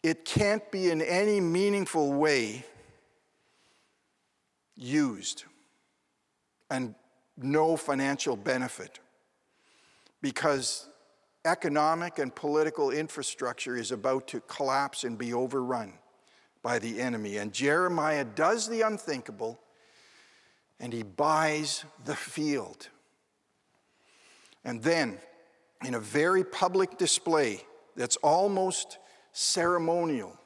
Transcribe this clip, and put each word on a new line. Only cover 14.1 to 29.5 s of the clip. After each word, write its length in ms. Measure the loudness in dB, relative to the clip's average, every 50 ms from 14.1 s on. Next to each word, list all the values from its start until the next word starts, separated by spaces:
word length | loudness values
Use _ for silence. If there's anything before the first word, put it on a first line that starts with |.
| 0 0 -2 -6
to 120 | -10 -10
collapse 640 | -10 -10 -6 -4 -2 0 0 0 0 -2 -4 -6 -6
and 140 | -6 -6 -6
be 160 | -6 -4 -2
overrun 580 | -2 -2 0 -2 -4 -2 -2 -4 -4 -4 -8 -14 -20 _ _ _ _ _ _ _ _ _ _ _ _
by 160 | -2 0 0 0
the 200 | -2 -4 -4 -2
enemy. 380 | -2 -2 -2 -4 -4 -4 -4
And 160 | -4 -6 -6
Jeremiah 720 | -4 0 2 2 4 4 2 2 2 0 2 2 0 0 -2
does 460 | -4 0 2 2 2 2 2 -2 -4
the 100 | 0 0
unthinkable, 800 | 0 0 0 -2 -4 -6 -6 -6 -6 -12 -8 -6 -6 -8 -8 -10 _ _ _ _ _ _ _ _ _ -20 _ -20 -20 _ _ _ _ _ _ _ _ _ _ _
and 160 | -10 -8 -6
he 80 | -6
buys 840 | -8 -8 -4 0 2 4 4 4 4 2 2 0 -2 -4 -6 -6 -8 -14 -20 -14 -8
the 100 | -8 -6
field. 720 | -6 -6 -8 -4 -2 0 0 0 -2 -4 -6 -14 _ -20 -20 -20 _ _ _ _ _ _ _ _ _ _ _ _ _ _ _ _ _ _ _ _ _ _ _ _ _ _ -20 -20 _ _ -20 -20 _ -10
And 180 | -8 -8 -2
then, 360 | 2 2 2 4 2 0 -4 -10 -16 -20 -20 -20 -20 _ _ _ _ _ _ _ -8
in 80 | -4
a 80 | -4 -4
very 440 | -6 0 2 4 4 6 4 4 2
public 520 | 0 0 0 0 2 4 2 2 0 0
display 680 | -2 0 2 2 0 2 2 4 4 4 2 0 -6 -12 -18 -20 -20 -20 _ _
that's 200 | -6 -2 -2 -2
almost 800 | 2 4 4 6 6 4 2 2 0 0 0 -2 -4 -8 -8 -14 -20 -20 -20 -20 -20 _ _
ceremonial 1040 | _ -2 -2 0